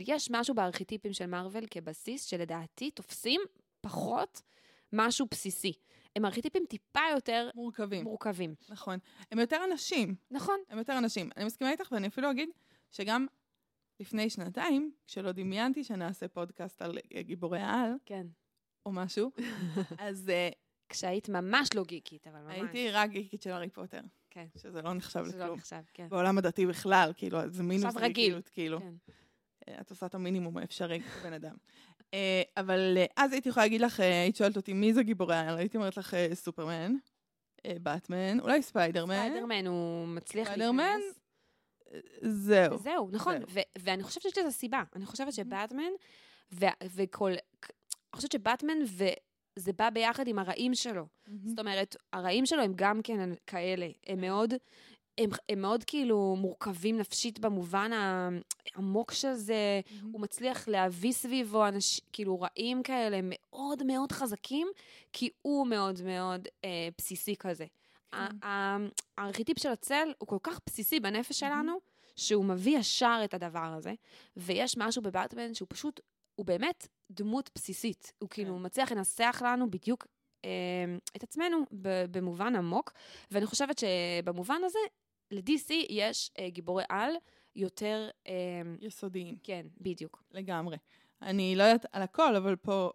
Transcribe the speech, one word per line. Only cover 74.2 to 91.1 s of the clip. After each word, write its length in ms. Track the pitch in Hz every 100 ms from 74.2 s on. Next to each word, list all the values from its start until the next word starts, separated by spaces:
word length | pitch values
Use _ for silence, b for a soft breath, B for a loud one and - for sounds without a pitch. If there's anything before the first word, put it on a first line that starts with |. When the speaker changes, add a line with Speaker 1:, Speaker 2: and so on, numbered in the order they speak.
| B 185
Speaker 1:
ויש 400 | 180 180 247 240
משהו 240 | 220 247
בבאטמן 520 | 208 185 220 233 233
שהוא 140 | 226 185
פשוט, 280 | - 294 - - _ _ -
הוא 100 | 190
באמת 420 | 180 285 - - _ -
דמות 380 | 190 208 254 - -
בסיסית. 580 | - 185 233 185 - -
הוא 100 | 202
כאילו 260 | - 196 180
Speaker 2:
כן. 100 | 180
Speaker 1:
מצליח 260 | - 262
לנסח 500 | 220 190 - 233 240 247
לנו 260 | 247 247
בדיוק, 360 | 180 - 247 - _ _ _ 190
אה, 40 | 185 180 180 175 175 - -
את 80 |
עצמנו 340 | 240 302 349 330 269 202
ב-, 240 | 190 185 180
במובן 440 | 180 180 170 214 226
עמוק, 360 | 170 196 - - B B B
ואני 140 | 202 220
חושבת 340 | - 285 302
שבמובן 840 | 208 180 175 175 180 175 185 320
הזה, 160 | 359 415 427 - _ _ -
ל-D 180 | 202 190 294 -
C 60 | 320 302
יש, 420 | 208 214 226 - -
אה, 100 | 185
גיבורי 340 | 175 170 185 -
על 220 | 190 247 330 b b b -
יותר, 540 | 185 - 214 214 214 - -
אה, 60 | 185 180 175 170 165
Speaker 2:
יסודיים. 540 | 214 - 202 185 175 196
Speaker 1:
כן, 220 | - 180 160 170
בדיוק. 420 | 185 170 156 - _
Speaker 2:
לגמרי. 460 | 190 190 170 175 156 - b b